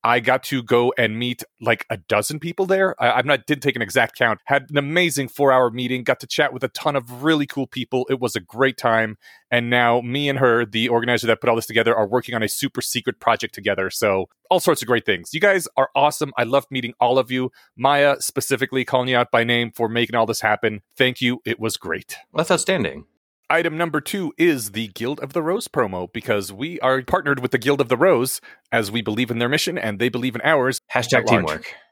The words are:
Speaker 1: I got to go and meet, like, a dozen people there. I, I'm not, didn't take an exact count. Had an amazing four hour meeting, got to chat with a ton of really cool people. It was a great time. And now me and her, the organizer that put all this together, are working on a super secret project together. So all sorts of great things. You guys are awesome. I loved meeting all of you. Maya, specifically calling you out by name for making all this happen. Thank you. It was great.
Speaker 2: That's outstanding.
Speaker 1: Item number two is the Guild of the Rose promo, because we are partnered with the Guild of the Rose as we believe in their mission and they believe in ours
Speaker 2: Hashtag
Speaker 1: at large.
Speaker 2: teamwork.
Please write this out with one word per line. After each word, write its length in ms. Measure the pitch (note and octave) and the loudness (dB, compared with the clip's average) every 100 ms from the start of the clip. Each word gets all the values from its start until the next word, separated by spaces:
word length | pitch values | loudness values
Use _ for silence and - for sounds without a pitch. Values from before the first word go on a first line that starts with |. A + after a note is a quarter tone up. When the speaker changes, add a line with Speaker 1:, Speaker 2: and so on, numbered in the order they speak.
Speaker 1:
I 160 | A2 B2 | 4 2
got 220 | A#2+ C3 | 2 0
to 180 | - C3+ | 0 -6
go 320 | A#2 A#2+ B2 B2+ | 2 4 4 2
and 220 | A2+ A2 | 0 0
meet, 240 | B2 B2 - _ | -6 -6 -12 _
like, 240 | A#2 A2+ - | 0 0 0
a 80 | A2 | -10
dozen 420 | _ G#2 G#2 D3+ | _ 0 0 -6
people 240 | E3+ E3+ | -8 -4
there. 300 | F#3+ F#3+ F#3+ - | 0 2 0 2
I, 120 | B2 | 2
I'm 140 | A#2+ B2+ | 2 2
not, 180 | C#3 - | 0 0
didn't 160 | C#3+ | -2
take 140 | C#3 B2 | 0 -2
an 60 | |
exact 340 | G#2+ B2+ A2+ - | -2 0 0 2
count. 240 | A#2+ G#2 - | 0 0 0
Had 240 | C#3 C3+ | -2 0
an 80 | C#3+ | -4
amazing 500 | C#3 E3 F3 C#3 B2+ | 0 0 0 -2 -6
four 240 | - C#3 | 0 4
hour 180 | B2+ B2 | 4 2
meeting, 340 | A#2 B2 B2+ | 0 -4 -4
got 160 | A#2+ B2+ | -2 -2
to 60 | - | -2
chat 280 | - C#3+ | -2 -2
with 100 | B2+ | -2
a 40 | C3 | -8
ton 280 | - D#3 C#3 | -4 -2 -2
of 260 | A#2+ B2 | -6 -4
really 240 | D3 D#3 C#3 | 0 0 0
cool 200 | - C3 | -4 -6
people. 400 | - A#2 C3 B2+ | -6 -4 -4 -2
It 100 | C3 | -2
was 160 | A#2+ | -2
a 60 | A2+ | -4
great 380 | F2+ A2+ C3+ - | -8 0 0 2
time. 400 | B2 A2+ A2 G#2+ - - _ | 0 2 0 -6 -20 -20 _
And 160 | A#2+ A#2+ | -2 2
now 320 | B2 A#2+ A#2+ | 2 4 2
me 280 | A#2+ C3+ C#3+ | 0 -4 -2
and 80 | C3+ | 2
her, 260 | C3 A#2 | 4 4
the 240 | A#2 A2 A#2 | 0 0 2
organizer 380 | A#2 A#2+ A#2+ A2+ | 2 2 0 2
that 140 | A2+ | 2
put 80 | A#2+ | 2
all 60 | A#2 | 0
this 100 | - | 0
together, 280 | A2+ A2+ | 0 2
are 120 | A2 G#2 | 2 2
working 280 | B2 - A#2 | -2 -2 -4
on 60 | |
a 60 | G#2+ | -4
super 320 | - C#3 - | -2 -4 -4
secret 380 | - B2 A#2 - | -4 -4 -4 -2
project 320 | - A2 A2 | 0 0 -2
together. 380 | - G#2 F#2+ F#2+ | -6 -2 -2 -2
So 360 | - G#2+ F#2+ F2+ _ _ | 0 2 2 -2 _ _
all 120 | F3+ | 0
sorts 200 | - D#3 | 2 0
of 60 | A2+ | 0
great 160 | A#2+ | 0
things. 300 | - F#2 E2+ | 0 -4 -4
You 60 | D#3+ | 0
guys 260 | G#3 F#3+ D#3+ - | 2 2 0 -2
are 140 | C3+ C#3 | 0 2
awesome. 360 | D3 - D3 B2+ | 2 2 -6 -2
I 60 | |
loved 240 | A#2 C#3 - | 0 0 0
meeting 240 | C3 A#2+ - | -6 -6 -2
all 180 | A#2+ C3 | 2 2
of 120 | A#2+ | 0
you. 180 | B2+ B2+ _ _ - | -2 -4 _ _ -2
Maya, 400 | C3 C#3+ C#3+ C#3+ | 0 4 2 2
specifically 640 | - - - B2+ C3 C3 | -4 -6 -4 -2 -2 -2
calling 240 | B2 C3 B2+ | 0 0 2
you 80 | B2 | 0
out 140 | A#2+ | 2
by 100 | A#2+ | 2
name 260 | A#2 A#2+ A#2 | 2 0 -2
for 160 | - A2+ | -4 -2
making 260 | A#2 A#2+ A#2+ | 0 0 0
all 80 | A2+ | 0
this 140 | A2 | 0
happen. 420 | A2 G#2+ A2+ G#2+ _ - | 0 0 0 -4 _ 0
Thank 240 | B2+ B2 | 0 2
you. 200 | B2 B2 | -4 -2
It 140 | - - | -6 -4
was 160 | A2 - | -4 -6
great. 400 | - E2+ - - - | -6 -8 -8 -18 -8
Speaker 2:
That's 180 | - E3 | -4 0
outstanding. 560 | F3 - F#3 F2+ C#2 - _ _ _ _ | 0 0 -2 -2 -6 -20 _ _ _ _
Speaker 1:
Item 280 | E3 E3+ D#3 | -2 0 -2
number 240 | E3+ D3+ | -2 -4
two 320 | - G3+ E3 - | -4 -6 -6 2
is 320 | E3+ C#3 G#2 | 2 2 -4
the 160 | G2+ A2 | -6 -8
Guild 300 | - A#2 D3 | -6 -6 -6
of 140 | C#3 | -6
the 100 | E3 | -4
Rose 240 | D#3 G3 - | -4 -4 -4
promo, 460 | - A2 F#2 F2+ | -2 -2 -4 -8
because 400 | A#2 A#2 G#2+ F#2 | -10 -2 -2 -2
we 260 | G2 D3+ E3+ | -8 -10 -2
are 220 | B2+ C3 | 0 0
partnered 380 | B2+ F#3 D3 C#3 | 2 0 2 -2
with 100 | B2 | 0
the 80 | C3 | 0
Guild 220 | A#2 C#3 | 0 0
of 80 | B2 | 2
the 80 | A#2+ | 4
Rose 440 | F3+ C#3 B2+ - - - _ | 4 4 2 -4 -10 -20 _
as 220 | A#2+ G2+ | -2 0
we 100 | A2+ | -4
believe 300 | A2 G#2+ A#2+ | -2 -2 -2
in 60 | A#2 | -2
their 80 | A#2+ | 0
mission 280 | D3+ - E3+ | 0 -2 -4
and 220 | A2 G2+ | -4 -2
they 100 | B2 | -2
believe 280 | A#2+ B2+ A2+ | -2 -4 -2
in 40 | |
ours 380 | C#3+ D#3 B2+ C3 _ | 0 2 2 -2 _
Speaker 2:
Hashtag 280 | B2 A#2+ B2+ | -4 0 0
Speaker 1:
at 40 | A2 | 2
large. 20 | A2 E2 | 2 2
Speaker 2:
teamwork. 280 | D#2 - - _ | -6 -10 -20 _